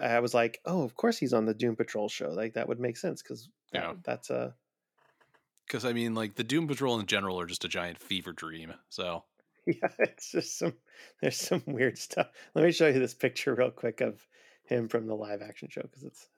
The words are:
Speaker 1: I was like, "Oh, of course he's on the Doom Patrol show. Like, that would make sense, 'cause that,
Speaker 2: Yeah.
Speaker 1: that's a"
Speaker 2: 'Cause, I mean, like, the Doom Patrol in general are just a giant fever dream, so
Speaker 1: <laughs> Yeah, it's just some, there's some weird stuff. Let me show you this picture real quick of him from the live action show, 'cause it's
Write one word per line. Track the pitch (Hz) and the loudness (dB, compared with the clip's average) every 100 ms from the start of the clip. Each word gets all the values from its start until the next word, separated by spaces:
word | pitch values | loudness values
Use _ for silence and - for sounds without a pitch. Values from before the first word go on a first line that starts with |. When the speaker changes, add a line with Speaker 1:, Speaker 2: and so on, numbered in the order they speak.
Speaker 1:
I | 123 117 | 2 4
was | 120 | 4
like, | 120 117 - - | 4 2 0 -2
"Oh, | 180 | 0
of | 127 - | 0 2
course | 233 226 | 0 2
he's | 131 | 4
on | 117 110 | 4 4
the | 110 | 2
Doom | 123 110 | 2 2
Patrol | 113 110 107 | -2 -2 -2
show. | - - | -4 -4
Like, | 87 113 113 | -2 -4 -2
that | - | -2
would | 117 | -2
make | 123 117 | -2 -2
sense, | 180 - | -6 -6
'cause | - 117 117 _ _ | -10 -12 -14 _ _
that, | - | -6
Speaker 2:
Yeah. | - 180 | -6 -6
Speaker 1:
that's | 170 123 - | -6 -6 -4
a" | 127 123 123 _ _ _ _ _ _ _ _ _ _ - | -4 -4 -10 _ _ _ _ _ _ _ _ _ _ -8
Speaker 2:
'Cause, | 113 120 | -4 -2
I | |
mean, | 120 117 110 | 0 0 0
like, | 110 113 | -4 -4
the | |
Doom | 113 147 156 | 0 0 0
Patrol | 139 135 117 | 0 2 0
in | 98 | 2
general | 104 98 92 | 0 0 -2
are | 87 | -4
just | 90 92 | -6 -4
a | |
giant | 92 87 80 | -4 -4 -8
fever | - 92 - | -4 -4 -4
dream, | 85 82 80 80 78 - | -8 -10 -10 -12 -14 -14
so | - 90 85 - _ _ | -6 -4 -4 -8 _ _
Speaker 1:
<laughs> | _ - | _ -4
Yeah, | - 190 - | -2 -2 0
it's | 196 - - | -2 -2 -6
just | 147 - - | -4 -4 -4
some, | 170 - _ - - - | -4 -4 _ -20 -20 -2
there's | 139 - | -2 -2
some | - 143 147 | -2 -2 -2
weird | 127 131 131 | 2 2 0
stuff. | - - - - - 160 | -6 -2 -2 -2 -4 4
Let | 170 | 4
me | |
show | 165 160 | 8 6
you | 131 | 6
this | 120 | 2
picture | - 131 - - | 2 0 0 0
real | 120 127 | 2 2
quick | 127 120 - | 2 -4 0
of | 117 104 _ _ - _ | -2 -4 _ _ -20 _
him | - 123 113 | -2 -2 0
from | 117 110 | -2 -2
the | 107 | -4
live | 104 104 | -4 -6
action | 107 98 - | -8 -14 -12
show, | - | -10
'cause | - 135 | -12 -12
it's | - - - | -18 -18 -20